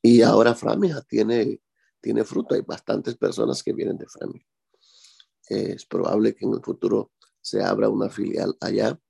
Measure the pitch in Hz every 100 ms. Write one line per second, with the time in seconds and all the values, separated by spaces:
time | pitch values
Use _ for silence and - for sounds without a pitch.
0 | 117 120 240 - 117 117 - - 190 147
1 | - 113 107 117 107 110 _ _ _ _
2 | 113 117 110 - 117 - - - - 107
3 | - 120 - - 113 - - - - -
4 | - - - - _ _ _ _ _ _
5 | - _ _ _ _ 104 - - - 92
6 | 90 107 110 - - 110 - - - 107
7 | - _ _ _ - 104 98 104 110 104
8 | 104 - - - 95 - - 101 113 -